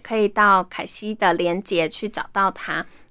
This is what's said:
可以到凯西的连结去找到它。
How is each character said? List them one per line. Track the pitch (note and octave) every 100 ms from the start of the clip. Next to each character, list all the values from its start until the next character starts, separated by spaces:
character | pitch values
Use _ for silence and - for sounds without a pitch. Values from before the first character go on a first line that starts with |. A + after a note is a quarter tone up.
可 | - A3
以 | G#3
到 | G#3 G#3 F#3+ F#3
凯 | - F#3+
西 | - G#3 G#3+
的 | F#3
连 | E3+ F3 F3
结 | - F3 D#3+
去 | - G#3+
找 | - -
到 | G3+ F#3+
它。 | - - D#3+ F3 - _